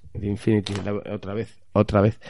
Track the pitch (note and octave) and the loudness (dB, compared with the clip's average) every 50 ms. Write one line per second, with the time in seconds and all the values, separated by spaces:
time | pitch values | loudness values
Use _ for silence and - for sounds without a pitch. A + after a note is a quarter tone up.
0 | - - - - G#2 G2+ G2+ G2 - - A2 G#2+ F#2+ - - - F#2 G2+ G2+ G#2 | -20 -14 -12 -8 -6 -4 -4 -2 0 2 2 2 2 0 -4 -6 -4 -4 -6 -6
1 | - - G#2 G#2 - F#2+ G2+ G#2+ A2+ - - - - - - G2+ G#2+ - - G2+ | -6 -8 -10 -10 -8 -8 -8 -8 -8 -8 -12 -18 -20 -2 2 2 2 4 4 4
2 | G2 A2+ - - - - | 4 4 2 -2 -8 -16